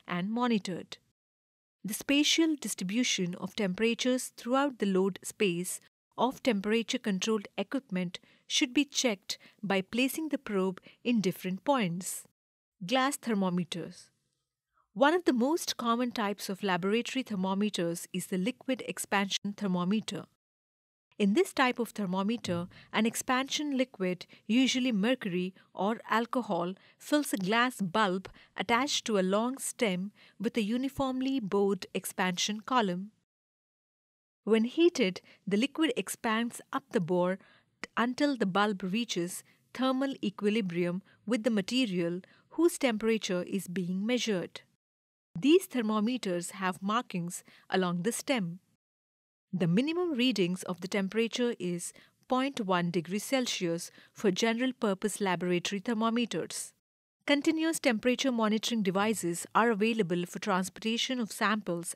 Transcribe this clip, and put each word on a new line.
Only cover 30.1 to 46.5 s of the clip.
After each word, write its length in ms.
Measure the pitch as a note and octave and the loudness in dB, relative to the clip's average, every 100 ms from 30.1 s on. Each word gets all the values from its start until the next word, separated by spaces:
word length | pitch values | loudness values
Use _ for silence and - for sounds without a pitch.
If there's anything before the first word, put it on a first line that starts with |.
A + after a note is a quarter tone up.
| - - - | -10 -20 -6
with 160 | G#3+ A#3+ | -4 0
a 60 | |
uniformly 760 | G#3 B3 C4+ - C4+ C4 C4 C4+ | 0 0 -2 -2 -2 -2 -2 -2
bored 480 | G3 G3+ G3 G3 - | 0 2 2 0 -4
expansion 680 | F#3+ - - F#3 F3+ - G#3+ | -8 -6 -2 -2 0 -2 -4
column. 500 | - B3+ G3+ F3+ G#3 _ _ _ _ _ _ _ _ _ _ _ _ _ | -2 0 0 -2 -6 _ _ _ _ _ _ _ _ _ _ _ _ _
When 220 | - A3 | 2 2
heated, 560 | A#3 D#4 E4+ F4 F#3 F3+ - - - | 2 4 4 4 0 0 -10 -14 -2
the 120 | G3+ | 0
liquid 340 | C4+ - D#4 - | 0 0 0 0
expands 640 | F#3 - A#3 A3 A#3 - - | -4 -4 -2 0 -2 -6 -8
up 120 | C4+ - | -8 -2
the 100 | A#3 | -2
bore 360 | D#3+ F3+ F3+ F#3+ - _ _ _ | 2 2 2 -2 -8 _ _ _
t-, 60 | - - | -8 -2
until 400 | A#3+ B3 D4 B3+ | -2 2 2 2
the 100 | G3+ | 0
bulb 360 | F#3+ G#3+ F#3+ | 2 2 0
reaches 600 | F#3+ G#3+ A#3 F3+ F3 - - _ _ | -2 -2 -2 -4 -4 -6 -16 _ _
thermal 420 | - C4 C4 C#4 C4 | -2 0 0 -2 -2
equilibrium 760 | G#3 - G#3 A3 F#3+ E3+ F3 F3+ - _ | -6 -2 0 0 0 -2 -2 -4 -8 _
with 200 | - B3 | -4 0
the 60 | A#3 | 0
material 720 | G#3+ F#3+ B3 A#3+ F3 E3+ F3 - _ _ | 0 0 0 0 0 -2 -4 -8 _ _
whose 280 | - E4+ - | 2 2 4
temperature 640 | B3+ G#3+ A3+ A3 - F3+ | 0 0 0 0 0 -2
is 240 | - G3 F3 | -2 -4 -4
being 360 | F3+ F3 F#3 | -4 -2 -2
measured. 580 | G#3+ B3 A#3 F#3 E3+ - - _ _ _ _ _ _ - | 0 0 0 -2 -4 -10 -20 _ _ _ _ _ _ 0
These 280 | C4 F4+ - | 6 6 6
thermometers 840 | B3+ G#3+ G#3+ G#3+ B3+ G3 F3 F3 | -2 0 2 2 0 -2 -2 -4